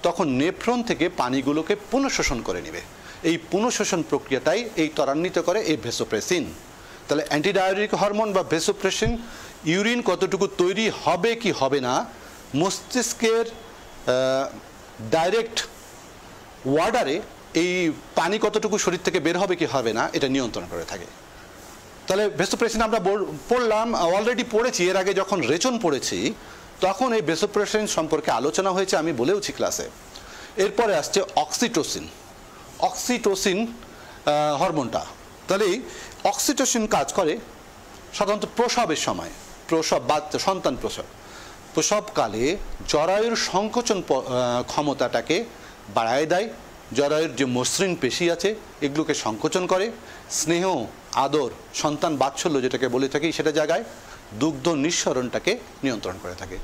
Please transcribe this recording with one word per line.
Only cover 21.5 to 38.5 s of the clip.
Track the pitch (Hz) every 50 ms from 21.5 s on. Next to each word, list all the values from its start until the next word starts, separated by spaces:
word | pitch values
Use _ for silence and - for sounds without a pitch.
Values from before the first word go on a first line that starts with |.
| - - - - - - - - - - - -
তাহলে | 185 196 214 208
ভেসোপ্রেসিন | - 147 175 196 - 220 240 220 - 214
আমরা | 226 220 220 226
বল-, | 180 190 196 214 190 151 151 147 - -
পড়লাম, | 233 247 247 226 214 214 226 233 226 160 170 165
already | 175 196 220 226 247 220 247 -
পড়েছি, | - 214 233 254 233 - 175 180
এর | 185
আগে | 190 185 190 196
যখন | 180 190 - 208 185
রেচন | 139 113 143 175 - 254 247 226
পড়েছি, | 233 170 143 127 - - 107 90 98 143 220 - - - - - - - - -
তখন | - 185 190 - 262 254 226
এই | 220
ভেসোপ্রেসিন | 185 147 165 156 - 202 202 202 208 190 - 214 214 208
সম্পর্কে | - - 160 151 160 151 147 -
আলোচনা | 139 113 123 147 156 - 190 196
হয়েছে, | 185 185 196 185 - 180
আমি | 151 165 160
বলেওছি | 120 120 139 196 208 - -
ক্লাসে। | - - 113 90 - - 69 - - - - - - - - - - - - - - -
এরপরে | 190 208 202 - 233 220 196
আসছে | 156 143 - - 196 185 - -
অক্সিটোসিন। | 143 151 - - - 247 220 156 170 135 - - 85 76 80 - - - - - - - - - - - - - -
অক্সিটোসিন, | - 185 - - - - 247 233 233 208 196 185 - 208 180 190 233 226 - - - - - - - - - - -
আহ, | - 147 147 151 151 147 139 170
হরমোনটা, | 185 165 151 131 113 - 160 151 - - - - - - - - -
তাহলে | 185 196 214
এই | 190 180 240 247 - - - - - - - -
অক্সিটোসিন | 190 202 - - - 285 - 269 - - 240 214 208
কাজ | - 170 143 - -
করে | - 190 151 135 117 - - - - - - - - - - - - - - -
সাধারণত | - 208 190 208 214 190 180